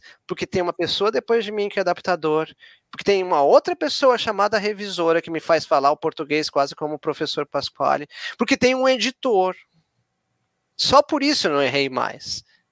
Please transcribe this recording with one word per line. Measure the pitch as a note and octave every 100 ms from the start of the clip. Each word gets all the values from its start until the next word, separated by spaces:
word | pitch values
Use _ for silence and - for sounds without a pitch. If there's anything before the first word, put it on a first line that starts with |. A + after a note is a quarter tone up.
| - - -
porque | F3+ -
tem | F#3
uma | F3
pessoa | - E3 - G3+
depois | B3 - A#3
de | G#3
mim | G#3 G3+
que | G3+
é |
adaptador, | F3+ F3+ - F3 D#3 D#3 D#3 - - _ _
porque | -
tem | - G3
uma | F3+ E3
outra | C#3+ B3+ - F4
pessoa | D4+ - C4+ A#3
chamada | - G3 G3+ G#3+
revisora | G3+ G3+ G#3 F3+ E3 E3
que | D#3+
me | D#3+
faz | - E3 -
falar | D3 C#3
o | D3+
português | D#3+ - D3 D3+ D3+
quase | C#3+ C#3 -
como | D3+ D3+
o |
professor | - C#3 D3+ - D3
Pasquale, | C#3+ B2+ - C#3 C#3 D3 - - -
porque | A#3 C4+
tem | B3 C4
um | C4
editor. | C4 A3+ - C4 G3+ F#3 F3+ _ _ _ _ _ _ _ _ _ _ _ -
Só | - C4
por | D4 D4+
isso | C#4 C#4+ F3+
eu |
não | C#3+
errei | C3+ C3+ C3+
mais. | B2+ A#2 - - - - _ _